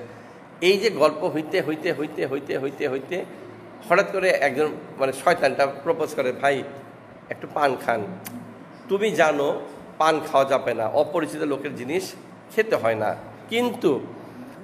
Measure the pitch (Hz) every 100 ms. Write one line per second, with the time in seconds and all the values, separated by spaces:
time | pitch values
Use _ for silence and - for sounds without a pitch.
0 | - - - - - - 175 196 220 156
1 | 160 - 180 147 156 185 147 156 175 139
2 | 156 - 151 139 143 156 139 139 143 131
3 | - 180 - - - - - - - 175
4 | 180 190 185 151 139 127 151 - - -
5 | 135 131 - 170 143 127 139 - 170 160
6 | 151 - 127 - 139 139 107 - - -
7 | - - - - 160 - 143 123 - 117
8 | 98 92 - - - - - - - 190
9 | 214 156 160 147 143 151 - - - -
10 | 156 156 - 139 135 131 123 113 110 139
11 | 147 180 151 151 156 139 143 120 123 175
12 | 185 - - - - - 220 147 113 110
13 | 104 82 - - - 226 247 - 180 120
14 | - - - - - -